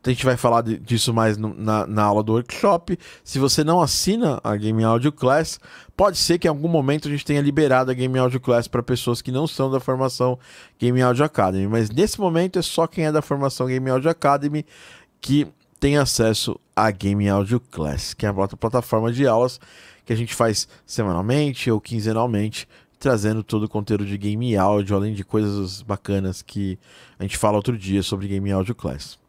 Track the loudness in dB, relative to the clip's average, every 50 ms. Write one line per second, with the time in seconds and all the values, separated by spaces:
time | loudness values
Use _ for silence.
0 | _ 0 -2 2 2 0 0 4 2 4 4 4 2 0 -4 -6 -2 -2 -2 0
1 | 0 0 2 2 2 2 0 0 -4 -8 -6 -6 -2 -2 0 0 -2 -2 0 2
2 | 2 4 4 2 2 2 0 0 0 -4 -6 0 2 2 2 2 0 -4 -8 -8
3 | -8 -20 -20 -20 _ -8 -2 0 2 2 2 2 2 2 4 4 2 2 0 -2
4 | 0 0 0 2 2 0 0 -2 _ -4 -4 -2 -2 0 0 2 2 4 2 2
5 | 2 0 -2 0 0 2 2 2 0 -2 -8 -14 _ -20 -20 -20 -20 -16 _ 2
6 | 2 2 2 0 0 0 0 2 2 0 -2 0 -2 0 2 2 2 2 0 0
7 | -2 -4 -6 -6 -2 0 0 2 2 2 2 2 4 4 4 4 4 2 -2 -2
8 | -2 0 2 2 2 2 0 0 2 2 2 2 2 0 -4 -4 0 0 -2 -2
9 | 0 -2 -4 -4 -4 -4 -2 -2 -2 -2 -2 -2 -2 0 0 -2 -2 -2 -2 0
10 | -2 -2 0 0 0 0 0 -2 -8 -20 -20 -20 -20 -20 _ _ 0 2 4 4
11 | 4 4 4 2 2 0 2 0 0 2 2 0 -2 0 0 0 0 0 0 0
12 | 0 0 0 -2 -2 0 2 0 0 0 -2 -2 -4 -2 0 -2 -2 -2 -2 -2
13 | -2 0 0 0 0 -2 -4 -2 -2 -4 -2 -2 -4 -2 -2 -2 -2 0 0 0
14 | 2 0 -2 _ 2 2 2 2 0 -2 -4 -4 -6 _ -16 -20 -20 -20 -20 -20
15 | _ _ _ _ -2 0 2 2 2 0 -6 _ _ _ _ _ 0 2 4 4
16 | 2 2 2 2 2 2 2 0 -2 -6 -6 -8 _ _ _ 0 0 0 0 0
17 | -2 0 0 2 2 2 2 2 0 0 -2 -2 -2 _ -8 -6 -4 -4 -4 -4
18 | -6 -8 -8 -4 -4 -4 0 -2 -2 -4 -4 -4 -4 -2 -2 -2 -2 0 -2 0
19 | 0 -2 -2 0 2 4 4 4 2 0 -2 -8 -20 -20 -20 -20 -20 -20 -20 _
20 | _ -4 -4 -4 -2 -6 0 0 2 2 2 0 -4 _ -14 -20 _ -10 -6 -4
21 | -2 0 0 -2 0 0 0 0 0 -2 -4 -4 -2 -2 -2 -2 -2 -6 -6 -4
22 | -2 -2 0 0 0 0 0 -2 -2 -4 -6 -10 -14 _ _ -20 _ _ _ _
23 | 0 0 2 2 2 0 -2 -2 -4 -2 -2 -2 -2 -2 -4 -6 -2 -2 -2 -2
24 | -2 -4 -6 -4 -4 -4 -4 -2 -2 0 0 2 2 4 2 2 2 0 0 0
25 | 0 -2 -4 -6 -8 _ -2 0 0 0 -2 -4 -6 -6 -8 -14 -8 -8 -8 -8
26 | _ -4 -2 -2 -2 -4 -6 -8 -14 -10 -8 -6 -4 -4 -6 -8 _ _ -20 -20
27 | -20 -20 _ _ -10 -8 -6 0 0 2 2 2 0 0 -4 -4 -4 0 0 0
28 | 0 0 -4 -6 -4 -4 -4 -4 -2 -2 0 0 0 -2 -4 -6 -6 -8 -8 -8
29 | -12 -16 -20 _ _